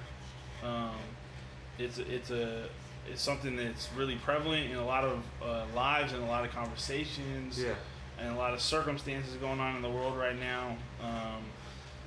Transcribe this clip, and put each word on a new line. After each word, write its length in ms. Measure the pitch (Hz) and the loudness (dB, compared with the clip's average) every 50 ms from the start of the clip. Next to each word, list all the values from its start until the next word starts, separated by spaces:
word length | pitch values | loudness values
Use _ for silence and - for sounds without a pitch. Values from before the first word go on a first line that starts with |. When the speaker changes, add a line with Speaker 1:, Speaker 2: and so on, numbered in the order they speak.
| - - - - - - - - - - - - 117 | -8 -8 -10 -10 -10 -10 -10 -10 -10 -10 -8 -6 -4
Speaker 1:
Um, 260 | 120 120 117 117 110 110 113 107 - - - - - - - - - - - - - - - | -2 0 0 0 -2 -2 -4 -6 -8 -8 -10 -12 -10 -10 -10 -10 -10 -12 -12 -12 -12 -4 -4
it's, 200 | 123 120 123 127 | -2 -2 -2 -4
it's 320 | - - 127 123 - 127 | -2 -2 -2 -2 -2 0
a, 340 | 120 120 117 113 113 113 - - - - - - - - - - | 0 2 2 2 0 -2 -4 -4 -6 -8 -10 -10 -10 -10 -8 -8
it's 140 | 131 - | -2 0
something 320 | - 143 139 131 135 135 123 | 2 2 2 2 0 -2 0
that's 320 | 123 120 117 110 - - - - | 0 0 -2 -2 -2 -6 -4 0
really 200 | 127 135 135 123 | 0 2 2 2
prevalent 540 | 113 113 143 147 151 151 160 156 151 139 123 | 0 4 4 4 4 6 4 4 4 2 2
in 60 | 127 | 0
a 80 | 123 120 | 0 2
lot 200 | 123 131 135 135 | 4 4 6 6
of, 180 | 131 123 117 117 - - - | 4 4 2 -2 -4 -6 -4
uh, 220 | - 120 117 113 113 110 113 | -2 0 0 0 0 0 2
lives 380 | 120 127 139 147 147 143 127 | 4 4 6 6 6 4 2
and 100 | 127 123 | 2 0
a 40 | 120 | 2
lot 180 | 117 117 120 120 | 2 4 2 2
of 60 | 117 | 2
conversations 1120 | - 120 120 117 113 - - - 135 147 156 139 - 143 139 135 135 131 131 127 120 123 | 0 -2 -2 -2 -2 -2 -2 0 0 0 0 0 -2 -2 -2 -2 -2 -2 -2 -2 0 0
Speaker 2:
Yeah. 120 | 127 117 104 98 - - - - - - - 110 | 2 2 0 0 -4 -8 -8 -10 -10 -10 -6 -4
Speaker 1:
and 160 | 117 120 120 | -2 -2 0
a 20 | |
lot 180 | 123 123 123 123 | 2 2 2 2
of 60 | 120 | 2
circumstances 760 | - - 156 156 156 147 143 135 - 143 135 135 135 131 127 | 2 4 4 4 4 4 2 0 0 -2 -2 -2 -2 -4 -4
going 240 | 127 135 135 135 131 | -2 0 2 2 4
on 160 | 131 131 131 | 4 2 2
in 60 | 123 | 2
the 60 | 120 123 | 0 0
world 300 | 123 127 127 131 131 131 | 2 2 2 2 2 4
right 200 | 127 123 123 123 | 2 2 2 2
now. 380 | 127 127 127 127 127 123 117 117 120 - - - | 0 0 0 0 0 -2 -2 -4 -6 -8 -8 -4
Um, 420 | 117 117 117 113 113 113 110 110 107 107 - - - - - - - - - - - | -4 -2 -2 0 -2 -2 -2 -4 -6 -8 -10 -10 -12 -12 -12 -10 -12 -12 -12 -10 -10